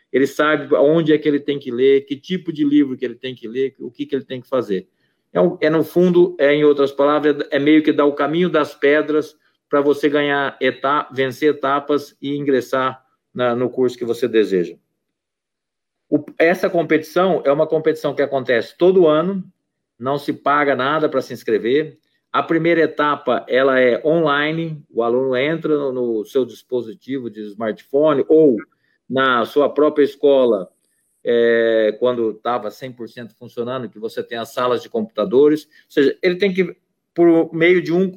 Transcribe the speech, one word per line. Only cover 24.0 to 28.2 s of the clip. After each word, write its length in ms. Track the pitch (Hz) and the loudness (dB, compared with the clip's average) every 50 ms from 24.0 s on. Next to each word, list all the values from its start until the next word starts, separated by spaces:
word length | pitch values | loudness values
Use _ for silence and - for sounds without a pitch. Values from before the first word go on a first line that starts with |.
| - | 0
online, 800 | 151 156 170 165 151 139 143 147 151 160 165 165 165 160 147 - _ | 0 0 0 2 0 0 0 -2 -2 -4 -6 -6 -8 -10 -12 -16 _
o 140 | - 110 117 | -4 -2 -2
aluno 340 | 117 120 127 135 135 127 | 0 0 0 0 0 -2
entra 400 | 123 135 151 165 156 160 156 151 | -2 -2 -2 -2 -4 -2 -2 -2
no, 160 | 147 143 135 127 | -2 -2 -2 -4
no 320 | 127 123 120 113 107 101 | -4 -4 -4 -4 -4 -4
seu 200 | - - 135 123 | -4 -2 -2 -2
dispositivo 840 | 113 110 - _ - 127 123 110 110 101 - _ 127 135 135 123 113 | -2 -6 -16 _ -6 -6 -6 -6 -6 -12 -16 _ -10 -10 -10 -10 -10
de 120 | 104 110 | -12 -12
smartphone 840 | 107 104 101 104 113 110 104 - - _ - 139 151 156 147 135 | -14 -14 -10 -8 -6 -6 -6 -8 -8 _ -2 0 2 2 2 0